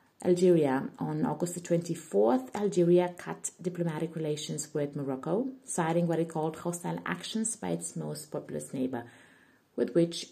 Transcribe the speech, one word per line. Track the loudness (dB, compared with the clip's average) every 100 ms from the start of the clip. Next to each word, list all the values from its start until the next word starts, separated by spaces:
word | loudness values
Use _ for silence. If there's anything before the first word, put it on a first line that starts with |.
| _ _
Algeria. | 2 4 6 6 6 2 0 -6
On | -4 0 0
August | 0 -4
the | -6
twenty-fourth, | 0 0 0 -6 -2 2 4 4 0
Algeria | -2 0 4 6 6 4 -2
cut | -10 -8 -10 -6
diplomatic | -8 -2 -2 -2 -4
relations | -4 -2 -2 -4 -6 -4
with | -2 -2
Morocco, | -2 -4 -4 0 0 0 -6
citing | -8 -2 2 2 2
what | 0
it | -2
called | -2 -4 -4
hostile | -6 -6 -6 -6
actions | -6 -6 -6 -4 -4 -6
by | -4
its | -4 -6 -8
most | -8 -8 -8
populous | -10 -6 -10 -8
neighbor, | -4 -4 -4 -10 -18 -20 _ _ _ _
with | -4 0 2
which | 2 0 -10